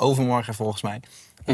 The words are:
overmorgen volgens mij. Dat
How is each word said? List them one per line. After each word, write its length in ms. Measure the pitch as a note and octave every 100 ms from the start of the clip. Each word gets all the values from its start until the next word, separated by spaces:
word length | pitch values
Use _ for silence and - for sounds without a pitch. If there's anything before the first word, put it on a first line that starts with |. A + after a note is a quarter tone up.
overmorgen 520 | - C3+ B2 B2 A#2
volgens 280 | A2+ A2 G#2
mij. 180 | G#2+ G#2+ - - - -
Dat 20 | -